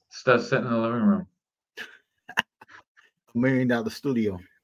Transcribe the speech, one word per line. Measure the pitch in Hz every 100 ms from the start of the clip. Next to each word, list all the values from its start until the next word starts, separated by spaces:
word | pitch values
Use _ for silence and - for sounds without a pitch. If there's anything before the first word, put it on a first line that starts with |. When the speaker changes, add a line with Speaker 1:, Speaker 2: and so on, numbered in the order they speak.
| _
Speaker 1:
instead | - - 120
of |
sitting | - 127 110
in |
the | 117
living | 117 120
room. | 104 98 90 _ _ _ _ -
Speaker 2:
<laughs> | - - _ _ - - - _ - - _ _ _ _ _
Million | 117 131 131 127
dollar | 120 110
studio. | - 143 120 107 90 - _